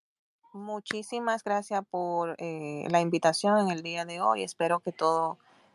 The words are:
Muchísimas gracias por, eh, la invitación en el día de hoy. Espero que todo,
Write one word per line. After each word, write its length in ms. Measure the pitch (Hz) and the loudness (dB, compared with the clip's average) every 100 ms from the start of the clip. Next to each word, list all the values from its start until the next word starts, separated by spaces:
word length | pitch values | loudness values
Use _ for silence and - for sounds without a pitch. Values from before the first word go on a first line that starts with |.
| _ _ _ _ _ | _ _ _ _ _
Muchísimas 880 | 202 208 208 - 214 214 240 233 233 | -16 -8 -8 -6 -8 -4 -4 -2 -2
gracias 400 | - 202 202 196 190 | 0 -2 0 -4 -2
por, 460 | 180 175 175 170 160 | -4 0 0 -2 -4
eh, 480 | 170 160 151 147 - | -6 -6 -6 -6 2
la 100 | 170 | 4
invitación 580 | 170 165 165 156 202 208 | 4 4 2 2 4 4
en 100 | 196 | 4
el 120 | 165 | 0
día 220 | 165 170 | -4 -6
de 160 | 170 170 | -6 -2
hoy. 220 | 208 220 | 0 0
Espero 380 | 185 - 165 175 | -2 -2 0 0
que 120 | 180 | -2
todo, 460 | 170 160 165 165 - _ _ _ | 0 2 2 0 -4 _ _ _